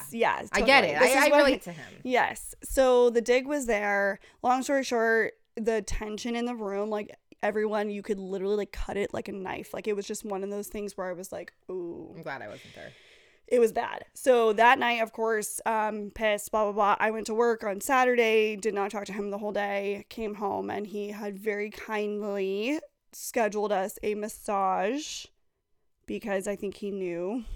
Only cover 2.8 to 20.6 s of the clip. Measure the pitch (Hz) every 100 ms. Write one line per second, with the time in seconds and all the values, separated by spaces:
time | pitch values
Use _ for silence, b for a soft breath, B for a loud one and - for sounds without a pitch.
2.8 | 262 247 247 233 233 247 262 294 240 208
3.8 | 208 202 202 196 b b 247 254 247 277
4.8 | 254 233 226 226 202 - _ - 220 226
5.8 | - - 214 214 240 233 240 240 202 196
6.8 | 214 208 208 - _ - 208 208 214 208
7.8 | 208 202 196 196 185 190 190 208 196 -
8.8 | - 196 202 - - 202 185 - - -
9.8 | 214 202 196 214 214 190 196 202 202 214
10.8 | 208 - 185 175 190 175 175 - - 185
11.8 | 170 160 - - 160 135 107 123 - -
12.8 | - - b b b b - 247 220 190
13.8 | - - - - 269 240 226 214 233 262
14.8 | 240 233 220 - 226 214 208 - 214 220
15.8 | 214 214 208 - 220 208 - 220 208 208
16.8 | 202 196 214 220 208 220 233 226 214 196
17.8 | - 254 254 247 220 220 214 208 214 202
18.8 | 202 208 202 202 202 202 208 202 202 202
19.8 | 202 196 - - 220 208 202 196